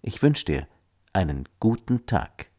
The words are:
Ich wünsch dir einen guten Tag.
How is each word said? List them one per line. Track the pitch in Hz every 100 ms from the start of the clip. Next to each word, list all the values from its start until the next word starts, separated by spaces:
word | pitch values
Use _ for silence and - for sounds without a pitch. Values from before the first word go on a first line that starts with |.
Ich | - -
wünsch | 147 147
dir | - 69 69 _ _ _ _
einen | - 82 69 67 _
guten | 113 117 - 123 -
Tag. | 107 - - -